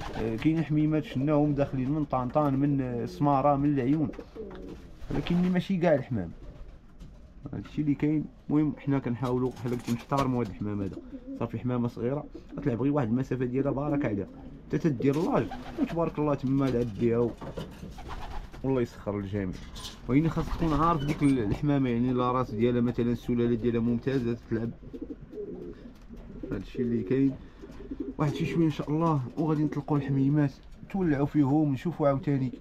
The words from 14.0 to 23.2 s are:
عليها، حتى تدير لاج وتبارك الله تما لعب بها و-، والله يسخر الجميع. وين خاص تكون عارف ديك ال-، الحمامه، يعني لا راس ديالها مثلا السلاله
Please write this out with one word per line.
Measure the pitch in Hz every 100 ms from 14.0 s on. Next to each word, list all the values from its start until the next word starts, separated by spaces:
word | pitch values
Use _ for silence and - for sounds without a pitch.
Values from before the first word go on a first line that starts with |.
| 127
عليها، | 101 90 - - - -
حتى | 151
تدير | 165 117 135 143
لاج | 233 208 113 - - -
وتبارك | 269 165 160 147
الله | 151 139
تما | 131 135 135
لعب | 120 120 98
بها | 117 117
و-، | 120 - - - - - - - - - - - - -
والله | 131 131
يسخر | 117 - 107 101
الجميع. | 98 101 92 71 - - - - -
وين | 135 160
خاص | 160 147 -
تكون | 165
عارف | 147 165 160 143
ديك | 156
ال-، | 147 131
الحمامه، | 104 - 147 143 127
يعني | 117 127
لا | 123 123
راس | 127 120
ديالها | 107 120 123
مثلا | 120 120 117
السلاله | 120